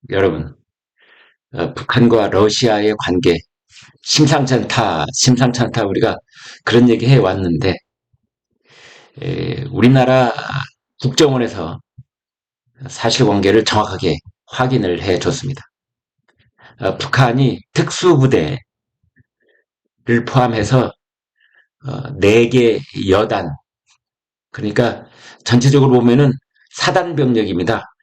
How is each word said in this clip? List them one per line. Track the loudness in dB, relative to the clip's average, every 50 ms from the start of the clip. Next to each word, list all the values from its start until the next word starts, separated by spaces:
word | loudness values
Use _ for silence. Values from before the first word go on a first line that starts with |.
| -12 -6
여러분, | -2 0 0 0 -2 -4 -10 -12 -16 _ _ _ _ _ _ _ _ _ _ _ _ _ _ _ _ _ _ _
어, | -8 -8 -8 -8 -8
북한과 | -12 -8 -2 2 2 4 4 4 2 2 2
러시아의 | 2 2 2 2 2 0 0 0 0 2 0 0 -2 -2
관계, | -4 -4 -4 0 2 0 0 0 _ _ _ _ _ _ _ -20 -20 _ _ _
심상찮다, | _ -4 0 2 2 2 2 0 0 0 0 -2 -2 -2 -2 -2 -2 -2 -2 -4 -6 -6 -4
심상찮다, | -2 2 2 4 4 2 0 0 -2 -4 -2 -2 -4 -4
우리가 | -2 -2 -2 -2 -2 -2 -6 _ _ _ -20 -20 -20 -20 -10 _
그런 | 2 4 4 4 4
얘기 | 4 2 4
해왔는데, | 4 4 4 4 2 -2 -2 -2 -2 -2 -2 -2 -2 -4 -4 _ _ _ _ _ _ _ _ _ _ _ _ _ _ _ _ _ _ _ -20 -20 -20 -20 -20 _ _ _ -12
에, | -10 -8 -8 -6 -6 -8 -8 -8 -10 -10
우리나라 | -2 2 4 4 4 4 4 4 2 2 2 0 -2 -6 -10 -8 -10 -10 -10 -12 _ _ _ _ _ _
국정원에서 | -6 -6 0 2 2 2 2 0 -2 -4 -6 -8 -10 -10 -12 -14 _ _ _ -20 -20 _ _ _ _ _ _ _ _ _ _ _ _ _ _ _ -18 -16
사실관계를 | -12 -6 -4 -4 0 2 2 2 2 2 2 4 4 4 2
정확하게 | 2 -2 -2 -2 -2 -6 -6 -4 -4 -4 -4 _ -20 _ _ _
확인을 | _ -6 -4 -2 0 0 0 0 -2 -4 -4
해줬습니다. | -2 -2 -2 -2 -2 -4 -6 -4 -8 -10 -10 -10 -14 _ _ _ _ _ _ _ _ _ _ _ _ _ _ _ _ _ _ _ _ -20 _ _
어, | -4 -4 -4 -4
북한이 | -6 -2 2 2 2 2 2 2 0 0 -2 -4 -12 _
특수부대를 | _ -4 -4 -4 -4 0 2 2 4 4 4 2 2 0 0 -2 -6 -10 _ _ _ _ _ _ _ _ _ _ _ _ _ _ _ _ _ _ _ _ _ _ _ _ _ _ _ _ _ 0 0 0 0
포함해서, | 0 0 0 0 0 0 -4 -2 0 0 0 0 0 -6 _ _ _ _ _ _ _ _ _ _ _ _ _ _ _ _ _ -14
어, | -12 -12 -10 -12 -12 -6 0
네 | 2 4 4 4 2 2
개 | 2 2 2 2 2 0 -6 -10 -10 -8 -2 0
여단, | 2 0 2 0 -4 -6 -6 -8 -10 -12 _ _ _ _ _ _ _ _ _ _ _ _ _ _ _ _ _ _
그러니까 | -14 -8 -8 -4 0 0 0 0 -2 -6 -16 _ _ _ -20 -20 -20 _ _
전체적으로 | 0 2 2 4 4 4 4 4 4
보면은 | 4 4 4 4 4 4 4 2 0 -2 _ _ _ _ _ _ _
사단 | -6 -4 -2 -2 -2 -2 -2 -2
병력입니다. | -2 0 0 2 0 0 -2 -2 -4 -2 -2 -4 -4 -6 -12 _ _